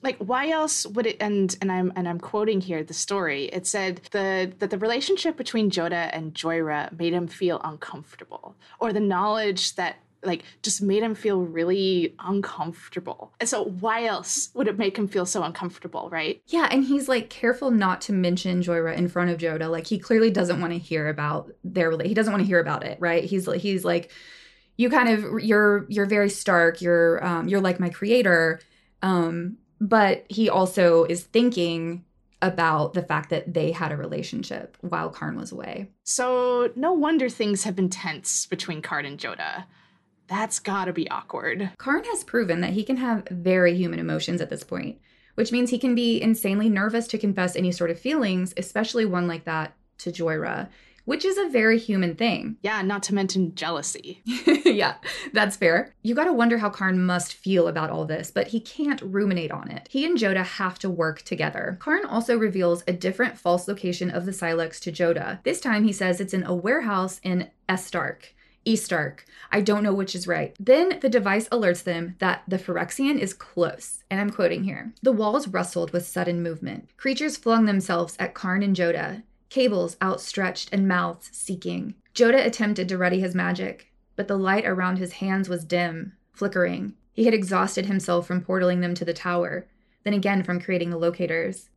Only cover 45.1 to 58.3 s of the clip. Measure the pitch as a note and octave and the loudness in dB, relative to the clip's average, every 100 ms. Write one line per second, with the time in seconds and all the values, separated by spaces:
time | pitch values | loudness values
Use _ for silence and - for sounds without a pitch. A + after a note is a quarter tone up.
45.1 | _ _ - A3+ A#3+ B3 B3 B3+ A#3+ A#3 | _ _ -2 0 2 0 0 2 2 2
46.1 | A3+ A3 A3+ G3+ G3 A3 G3 G#3 A#3 A#3 | 2 2 2 2 2 4 2 2 0 -2
47.1 | G#3+ G#3+ G3 F3+ F3 F3+ F3 E3+ E3 B3+ | -2 0 0 0 0 0 0 -2 -2 0
48.1 | D#4 G#3+ F#3 F#3 - F#3+ G#3+ A3+ A#3+ A3 | 0 2 0 -2 -4 -6 -2 -2 0 0
49.1 | F3+ F3 E3 E3 D#3+ D#3 _ _ _ - | 0 -2 -4 -4 -4 -6 _ _ _ -10
50.1 | F3 E3 D#3 D#3+ - G3 - _ _ - | -4 -2 -2 -2 -6 -8 -14 _ _ -6
51.1 | D4+ F#4+ F#4+ F4+ B3+ A3 A3+ A3+ G3 F3+ | -2 0 0 0 2 4 4 2 0 0
52.1 | D#3+ A3+ - - A3 G3+ G#3+ F#3+ G3+ - | 0 0 0 -4 -6 -4 -2 -2 -2 0
53.1 | G3+ F#3+ F#3 F3 - D#3+ D#3+ D3 - - | 0 0 0 0 -2 -6 -4 -6 -8 -12
54.1 | F#3 A3 B3 - E4 - G#3+ - - - | -14 -8 0 4 6 6 4 0 -2 -10
55.1 | - - - G#3 - F3 E3+ C4+ _ A3 | -10 -2 2 2 2 4 4 0 _ -2
56.1 | A#3+ E4 C#4 A#3 A#3 G#3 G3 F#3+ F#3 F3+ | 2 2 4 4 4 0 0 0 2 2
57.1 | F3+ F3 - F#3+ F#3+ E3+ D#3+ D#3 D#3+ D#3 | 0 -2 -8 0 4 4 2 -4 -4 -4
58.1 | D3+ - | -6 -4